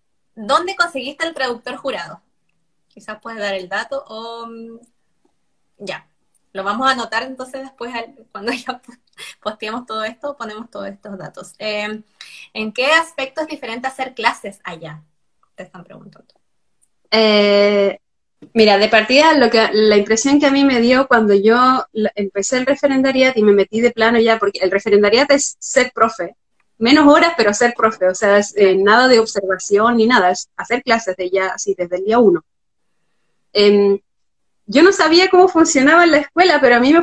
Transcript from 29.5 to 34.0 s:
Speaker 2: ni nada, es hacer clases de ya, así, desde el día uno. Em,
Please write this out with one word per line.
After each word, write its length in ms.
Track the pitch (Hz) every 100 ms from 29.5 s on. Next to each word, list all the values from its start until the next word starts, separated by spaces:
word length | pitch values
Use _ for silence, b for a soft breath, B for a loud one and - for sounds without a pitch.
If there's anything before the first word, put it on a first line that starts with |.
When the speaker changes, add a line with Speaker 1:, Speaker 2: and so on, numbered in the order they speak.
| 185 - 202 226 233
Speaker 2:
ni 100 | 226
nada, 240 | 240 180
es 180 | 202 - -
hacer 260 | - 254
clases 340 | 254 233 190 185
de 140 | 180
ya, 180 | 190 190
así, 280 | - 202 190
desde 200 | 175 180
el 80 | 196
día 120 | 240
uno. 240 | 214 165 - _ _ _ _ _ _ _ _ _ _
Em, 460 | 208 208 202 202 202